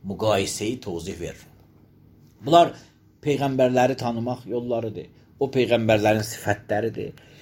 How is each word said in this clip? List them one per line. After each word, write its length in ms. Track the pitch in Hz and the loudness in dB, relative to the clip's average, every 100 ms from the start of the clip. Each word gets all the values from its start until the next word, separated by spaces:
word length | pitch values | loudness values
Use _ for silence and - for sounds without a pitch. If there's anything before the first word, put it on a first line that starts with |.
| 95 | -12
müqayisəyi 720 | 95 110 98 92 - 107 127 | -4 0 0 0 -4 -6 -6
tozih 400 | - 85 85 85 | -8 -8 -8 -10
verir. 240 | 80 - - - _ _ _ _ _ _ - _ | -12 -12 -20 -20 _ _ _ _ _ _ -20 _
Bunlar 300 | 135 170 170 - - _ _ _ | 4 6 6 2 -18 _ _ _
Peyğəmbərləri 720 | 151 135 139 131 127 127 127 127 | -2 0 0 2 2 4 2 2
tanımaq 480 | 123 117 120 123 - | -4 -4 -6 -8 -6
yollarıdır, 640 | 120 123 117 113 87 - - _ _ | -6 -4 -4 -4 -10 -14 -20 _ _
o 80 | 135 | -4
Peyğəmbərlərin 720 | 131 113 117 110 107 107 110 | 0 2 2 4 4 4 2
sifətləridir. 880 | 107 - - 101 - 104 113 113 - - - - | -2 -6 -4 -4 -2 -4 -2 -6 -10 -14 -20 -20